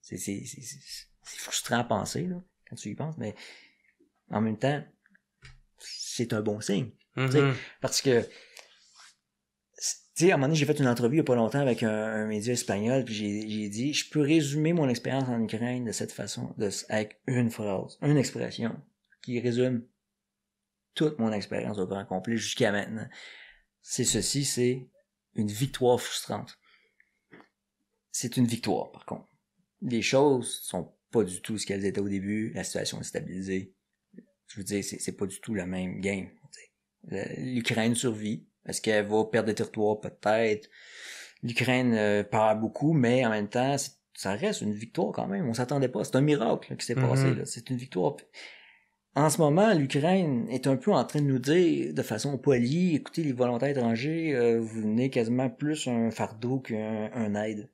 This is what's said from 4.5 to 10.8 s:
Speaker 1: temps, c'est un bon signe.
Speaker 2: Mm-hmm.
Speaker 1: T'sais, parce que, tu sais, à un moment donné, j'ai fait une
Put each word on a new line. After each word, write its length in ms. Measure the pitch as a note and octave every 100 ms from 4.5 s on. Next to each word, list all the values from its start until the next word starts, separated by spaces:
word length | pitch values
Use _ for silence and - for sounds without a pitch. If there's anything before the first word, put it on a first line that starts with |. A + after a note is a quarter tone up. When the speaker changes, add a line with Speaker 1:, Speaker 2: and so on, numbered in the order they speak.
| A2
Speaker 1:
temps, 280 | C3+ D3 D3+ _ _ _ _ _ - - _ _
c'est 520 | - - - - A#2
un 100 | A2
bon 180 | G#2+ G#2
signe. 320 | - F#3 B2 - _ -
Speaker 2:
Mm-hmm. 120 | C3
Speaker 1:
T'sais, 140 | C3+ C#3 A#2+ - -
parce 200 | B2+ -
que, 240 | C3+ A#2+ G#2 - - - - _ _ - - _ _ _ _ _ _ - - - _
tu 100 | -
sais, 60 | E3+
à 40 |
un 20 | E3
moment 80 | C3+
donné, 100 | D#3+
j'ai 60 |
fait 140 | C#3+
une 100 | D3